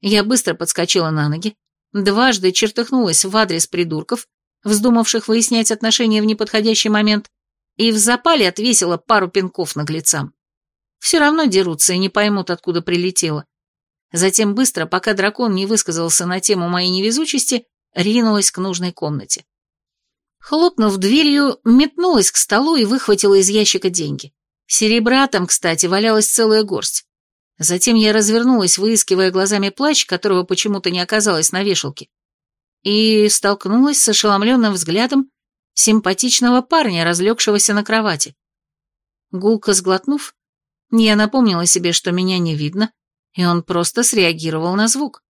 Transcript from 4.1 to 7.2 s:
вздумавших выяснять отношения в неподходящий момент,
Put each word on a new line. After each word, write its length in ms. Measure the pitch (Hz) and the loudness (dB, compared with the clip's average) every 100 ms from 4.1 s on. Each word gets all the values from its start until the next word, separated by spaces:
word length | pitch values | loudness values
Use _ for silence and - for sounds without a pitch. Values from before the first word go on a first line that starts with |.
| 240 - _ _ _ | -8 -8 _ _ _
вздумавших 640 | 208 208 233 233 226 233 208 | -2 0 2 2 2 -2 0
выяснять 440 | 220 220 233 220 | 0 2 0 0
отношения 500 | 214 226 220 233 214 | -2 -2 0 2 2
в 40 | 214 | 0
неподходящий 640 | 214 208 220 220 220 220 | -2 -2 0 0 0 2
момент, 400 | 214 214 208 | 2 2 0